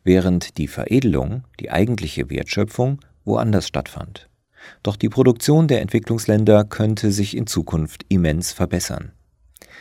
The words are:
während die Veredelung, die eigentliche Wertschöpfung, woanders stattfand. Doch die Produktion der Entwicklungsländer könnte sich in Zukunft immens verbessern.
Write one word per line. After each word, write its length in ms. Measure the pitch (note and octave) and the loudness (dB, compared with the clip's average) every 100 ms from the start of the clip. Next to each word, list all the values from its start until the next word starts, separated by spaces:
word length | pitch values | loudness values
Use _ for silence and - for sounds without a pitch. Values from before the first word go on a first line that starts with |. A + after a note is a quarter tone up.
während 540 | F#2+ F#2 F2+ F2 - - | 2 4 4 0 -2 -6
die 100 | C#2+ | -6
Veredelung, 760 | - - B2+ A#2+ C#2 C#2+ B2+ - - | -6 -2 2 2 0 -2 -6 -12 -16
die 120 | - | -4
eigentliche 580 | E2 A2+ A2+ D#2+ - B1 | 0 0 -2 -6 -8 -6
Wertschöpfung, 720 | C2+ - - G#2 - B2+ C#3 _ _ - | -6 -4 -4 -2 -2 -2 -2 _ _ -4
woanders 420 | A2+ A#2 G2+ - | -2 0 0 -2
stattfand. 600 | C2 - - - - _ _ _ _ - - | -6 -8 -12 -14 -18 _ _ _ _ -20 -8
Doch 140 | G#2 G#2 | -6 -2
die 140 | A2 | 0
Produktion 580 | C3 B2+ A2+ - D#3 D#3 | 4 4 4 4 4 4
der 140 | A#2 | 2
Entwicklungsländer 840 | G#2 A#2 - A2+ - G#2+ A2 G#2 | 0 -2 -2 -2 2 4 6 6
könnte 480 | G#2+ - G#2+ G#2 G#2+ | 4 -2 -2 0 0
sich 240 | G2+ G2 A#2+ | 0 -2 -4
in 120 | G#2 | -4
Zukunft 580 | F2 D#2 E2 D2+ - - | -4 -2 -2 -4 -6 -2
immens 420 | F#2 D#2+ D#2+ - | 2 2 0 -4
verbessern. 600 | - F2+ F2+ - - - - _ _ _ _ - - | -4 -4 -2 -4 -8 -12 -18 _ _ _ _ -20 -20